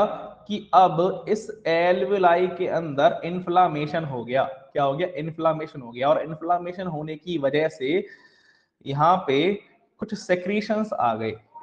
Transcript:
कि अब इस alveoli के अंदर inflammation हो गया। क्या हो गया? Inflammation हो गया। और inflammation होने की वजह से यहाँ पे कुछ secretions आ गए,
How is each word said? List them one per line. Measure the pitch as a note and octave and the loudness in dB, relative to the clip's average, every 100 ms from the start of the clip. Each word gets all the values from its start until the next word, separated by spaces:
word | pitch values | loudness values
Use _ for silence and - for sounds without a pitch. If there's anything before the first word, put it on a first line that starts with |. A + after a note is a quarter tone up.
| G#3 - - - - | 4 -2 -12 -18 -8
कि | G#3 - | -8 4
अब | F3 F3+ D#3 F#3 F#3+ - | 6 6 4 0 -2 -4
इस | G#3+ - - D#3+ | -4 -4 -8 -2
alveoli | E3 F3 F#3 F#3 G3+ F3+ F3 F#3 F3+ | 2 2 2 0 2 4 4 2 -2
के | F3+ | -2
अंदर | D3+ E3 C#3 E3 - D#3+ | -2 -2 2 2 2 -4
inflammation | F3+ F3+ F3+ F3 D3+ D3 E3+ | -6 0 2 4 0 -2 -4
हो | D#3 B2+ A2+ | -4 -8 -2
गया। | C3 | 0
क्या | A#2 - - D3+ | 0 -4 -6 0
हो | C#3 | 0
गया? | C#3 - D3 | 0 -4 -4
Inflammation | D#3+ D#3+ D#3+ D#3 D#3 D3 | -8 -2 -2 0 -6 -12
हो | A#2 | -14
गया। | A#2+ C#3 | -2 2
और | D#3 | 2
inflammation | D#3 D#3 E3 F3 F3 F3+ F#3 | 0 -8 -2 -2 -2 -8 -6
होने | D3+ D#3 D#3 | -6 -8 -10
की | F3+ E3 | -6 -2
वजह | C#3 D3 D#3 | 0 0 0
से | - C3 F3+ G3+ - _ _ _ _ _ _ - | -2 -2 -2 -2 -14 _ _ _ _ _ _ -8
यहाँ | C#3 D#3+ F#3 F#3 | 2 4 4 4
पे | C3+ F3 G3+ - _ _ _ | 2 2 0 -8 _ _ _
कुछ | G#3 G3+ | -10 -10
secretions | - F3+ F3+ G#3 G#3 G#3+ G#3+ | -2 0 0 -2 0 -2 -2
आ | - A#2+ A2+ | 0 0 0
गए, | A2 G#2+ _ - | -4 -6 _ -18